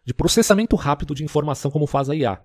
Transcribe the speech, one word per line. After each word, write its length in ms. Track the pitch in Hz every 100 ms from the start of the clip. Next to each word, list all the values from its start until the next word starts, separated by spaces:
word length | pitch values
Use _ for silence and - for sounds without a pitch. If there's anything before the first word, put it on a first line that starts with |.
de 100 | 123
processamento 600 | - 170 233 220 202 226 190
rápido 360 | 143 147 151
de 120 | 143
informação 480 | 151 151 147 131 143
como 160 | 151 147
faz 200 | 143 135
a 60 |
I 100 | 156
A 160 | 120 92